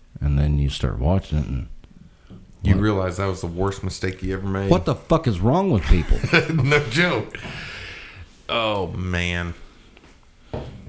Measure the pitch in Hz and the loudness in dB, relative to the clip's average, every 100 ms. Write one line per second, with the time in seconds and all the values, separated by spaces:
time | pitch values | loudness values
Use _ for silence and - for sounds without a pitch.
0 | - - 71 69 73 71 69 - 62 52 | -18 -4 0 2 2 2 0 0 -2 0
1 | 71 95 - 76 67 65 - - - - | 2 2 0 -2 -2 -6 -8 -14 -20 -20
2 | - - - - - - 101 95 107 98 | -20 -20 -20 -20 -20 0 4 4 4 2
3 | 92 90 98 87 85 87 98 - 95 - | -2 -2 -4 -4 -6 -2 -2 -2 -6 -4
4 | 95 - 92 92 98 95 98 165 - 113 | -6 -4 -4 -4 -2 0 2 2 2 -2
5 | - 160 127 87 113 175 196 110 - 87 | 2 2 2 2 2 4 2 4 6 6
6 | - - - 160 151 165 139 147 117 135 | 6 2 4 2 2 0 2 2 2 0
7 | 175 120 - - - - - - - - | 0 0 -6 -12 -12 -12 -14 -14 -14 -16
8 | - - - - - 117 113 101 87 90 | -18 -20 -20 -14 -4 0 0 0 -4 -4
9 | 92 87 87 87 87 - - - - - | -2 0 0 -2 -4 -8 -16 -20 -20 -20
10 | - - - - - - - - | -20 -20 -20 -20 -12 -12 -10 -14